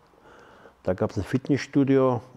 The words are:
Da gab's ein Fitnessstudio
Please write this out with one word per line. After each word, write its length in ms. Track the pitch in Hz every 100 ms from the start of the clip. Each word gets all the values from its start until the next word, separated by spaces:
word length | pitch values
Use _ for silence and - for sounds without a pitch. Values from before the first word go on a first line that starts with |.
| _ _ - - - - - _
Da 100 | -
gab's 240 | 92 107 107
ein 60 |
Fitnessstudio 960 | 90 127 - 131 - 143 135 135 131 117 -